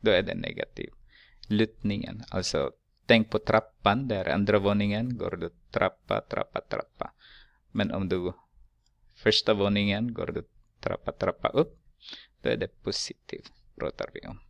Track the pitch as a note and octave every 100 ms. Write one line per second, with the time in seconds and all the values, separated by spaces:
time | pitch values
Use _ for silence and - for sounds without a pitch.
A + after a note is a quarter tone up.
0 | A2+ F#2 G2 F2 D#2 - - - G1+ -
1 | - - - - - G#2+ A2 - - G2+
2 | - G#2+ - - F2+ - C#2 - _ _
3 | _ A#2 A2 A2 - A2 - _ - G#2+
4 | C3+ G#2 F#2+ D#2+ G2+ G#2 G2 G2+ G2+ G#2
5 | B2 A#2+ F#2 F2+ E2+ _ _ - F#2 -
6 | _ G2+ - - - - - - - _
7 | - _ - - - _ _ G#2+ G2+ -
8 | F#2+ F#2 F2+ - _ _ - _ _ _
9 | _ _ - G#2+ - G#2+ G2+ G2+ G2+ G2+
10 | A#2+ A2+ - - - _ _ _ - -
11 | - - F#2+ - - - E3 - _ _
12 | - - - _ - - - _ - -
13 | - - _ - - _ _ - - -
14 | - - - - -